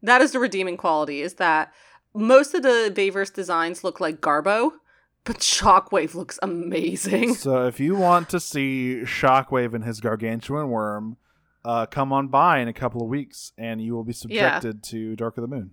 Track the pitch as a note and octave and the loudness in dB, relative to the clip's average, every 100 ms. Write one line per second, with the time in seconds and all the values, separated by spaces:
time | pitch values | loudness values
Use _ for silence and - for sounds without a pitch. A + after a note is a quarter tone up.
0 | G#3+ B3 C4 B3+ B3 F#3+ F#3 F3 F#3 D#3 | 6 6 6 2 -2 -2 -4 -4 0 0
1 | D3+ C#3+ D#3 - F3+ D#3 D#3 _ _ _ | 0 -4 -8 -2 2 2 0 _ _ _
2 | _ G#2+ A3 C4 C#4+ F#4 C4 A#3 A3 G3 | _ -4 6 6 6 0 2 4 2 0
3 | G3 G3 G3 - F3+ E3+ E3 F3 F#3+ E3+ | -2 0 -6 -6 -4 -2 -2 -4 -8 -4
4 | E3 D3+ - D3 D#3 G#3+ C4 - _ _ | -6 -4 0 0 2 2 0 -2 _ _
5 | _ _ - A3+ - - G#3 F#3+ - G3 | _ _ -10 -4 0 2 6 6 6 -2
6 | D#3 E3+ E3 - F#3+ E3+ E3+ F3 D#3+ F3+ | -2 -8 -12 -8 -6 -6 -4 -4 -4 -4
7 | G3 G#3 A#3 A#3 C#3 C3 B2+ A#2+ C#3 G3 | -2 0 0 0 0 2 0 0 -2 2
8 | F3+ F3 E3 F3+ - D3 C3+ C3+ B2+ B2+ | 4 4 4 -4 -4 -4 -2 -2 -4 -4
9 | A#2 - C#3 C3 C3 C3 A#2+ A2+ A2 A2 | -6 0 4 4 4 -2 0 -2 -6 -4
10 | A2 G#2+ A2+ A2+ - C#3 D3 A#2 G#2+ G#2 | -4 -2 -4 -6 -6 -6 -4 -2 -4 -6
11 | A2 A#2 _ _ _ _ A#2 A#2 A2+ - | -8 -12 _ _ _ _ -4 -2 -2 -4
12 | C3+ C3+ C#3 C3+ E3+ D3+ A#2+ A2 B2+ A#2 | -2 0 0 2 4 2 0 -4 -6 -4
13 | A2+ C#3 C3+ - - _ A2+ A2+ A2+ A#2 | -6 -6 -8 -16 -20 _ -10 -8 -6 -6
14 | A2+ A#2 A2+ G#3+ F#3 D3 A#2 G#2+ - A2+ | -6 -10 -8 0 0 0 -4 -8 -10 -8
15 | A2 A2 A#2 A2+ A#2+ C#3 F#2 | -8 -4 -6 -6 -8 -8 -10